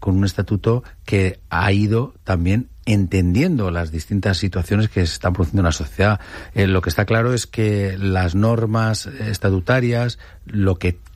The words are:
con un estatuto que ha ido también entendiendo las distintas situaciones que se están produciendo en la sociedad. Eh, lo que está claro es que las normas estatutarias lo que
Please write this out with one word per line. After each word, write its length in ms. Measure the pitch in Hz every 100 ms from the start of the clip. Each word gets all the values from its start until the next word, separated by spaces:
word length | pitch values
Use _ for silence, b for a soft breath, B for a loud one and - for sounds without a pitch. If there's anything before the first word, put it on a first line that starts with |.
con 140 | - 95
un 80 | 98
estatuto 580 | - 98 101 - 120 B B -
que 340 | 101 95 - -
ha 240 | 85 101
ido 400 | 101 104 113 127 -
también 440 | - 92 85 107 123 -
entendiendo 840 | - 104 92 95 90 90 175 147 95
las 200 | 85 82
distintas 460 | 80 - 104 101 95
situaciones 540 | 98 90 87 101 107
que 160 | - 85
se 80 |
están 180 | - 92
produciendo 300 | 90 87 98
en 40 | 87
la 60 |
sociedad. 480 | - 76 - 98 104 B B B
Eh, 120 | - 98
lo 160 | 92
que 80 | 87
está 160 | 85 104
claro 260 | 113 117
es 140 | 123 -
que 500 | - 110 104 98 95
las 360 | 98 92 87
normas 720 | 90 110 117 113 110 110 107 101
estatutarias 1120 | - 110 101 98 95 90 127 120 120 120 - B B
lo 320 | - 104 95 90
que 220 | 92 87 -